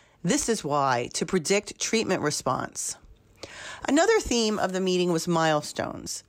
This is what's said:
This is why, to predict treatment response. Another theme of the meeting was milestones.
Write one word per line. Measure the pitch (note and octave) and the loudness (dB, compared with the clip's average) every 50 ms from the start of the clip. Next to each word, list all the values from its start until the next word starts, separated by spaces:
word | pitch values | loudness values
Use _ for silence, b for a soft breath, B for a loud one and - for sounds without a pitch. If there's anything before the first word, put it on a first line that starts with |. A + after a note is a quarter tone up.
| b b b b - | b b b b -2
This | E3+ B3 C#4+ - - | 0 0 0 0 0
is | A3+ - - | -2 -2 -2
why, | C#3+ C#3+ D3 C#3 C3+ B2+ A#2+ B2 - - | -2 0 2 2 2 2 0 -2 -4 -6
to | - - | -6 -2
predict | D#3+ - F#3 C#3+ - G3 G#3 - - - - | -2 -2 0 2 2 0 0 0 -4 -8 -8
treatment | - - - A3+ G#3 - F#3+ - | -4 -2 0 0 0 0 0 0
response. | A#2+ D3+ D3 - - C3+ C3 C3 - - - - - - - - - - - _ _ _ B B B B B B B B B B B - | 0 -2 -2 -2 -2 -2 -2 -2 -4 -6 -8 -8 -8 -8 -8 -10 -16 -20 -20 _ _ _ B B B B B B B B B B B 2
Another | C4 D#4 F4 A4 A4+ G#4+ | 4 4 6 6 4 4
theme | - - - A#3 A3+ G#3+ G#3+ - | 2 2 0 2 2 2 0 0
of | - F#3+ | 0 -2
the | F#3 F#3 | 0 0
meeting | F#3+ F#3 F#3 F3+ F3+ F3 | 0 2 2 2 2 2
was | E3+ E3 - F3 | 2 0 0 0
milestones. | E3+ E3 D#3+ D#3+ D#3 D3+ D3 - - - - - - - - - - - - | 2 2 4 4 2 2 0 -4 -6 -6 -6 -6 -8 -10 -10 -10 -10 -12 -14